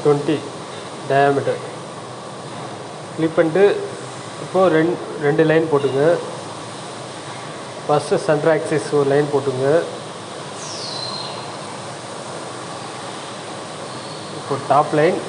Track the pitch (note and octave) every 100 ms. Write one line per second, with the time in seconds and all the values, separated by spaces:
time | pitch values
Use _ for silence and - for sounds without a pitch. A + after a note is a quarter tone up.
0 | D3+ D3 D3 D3+ - - - - - -
1 | C3 C#3 C#3+ C#3 B2 - - - - -
2 | - - - - - - - - - -
3 | - - D#3+ D#3+ D#3+ E3 G3+ - - -
4 | - - - - - F#3 F#3 D#3 E3 F3
5 | - - D3 D#3 D#3+ D#3+ D#3+ C#3+ C#3 C3+
6 | D3+ E3+ - - - - - - - -
7 | - - - - - - - - - D3
8 | - F#3 - D3+ D#3 D#3 - D3+ - D3
9 | C#3 C#3+ D3 C#3+ B2+ B2+ C3+ E3 - -
10 | - - - - - - - - - -
11 | - - - - - - - - - -
12 | - - - - - - - - - -
13 | - - - - - - - - - -
14 | - - - - - C3+ - C#3 D3+ D3+
15 | D#3+ G3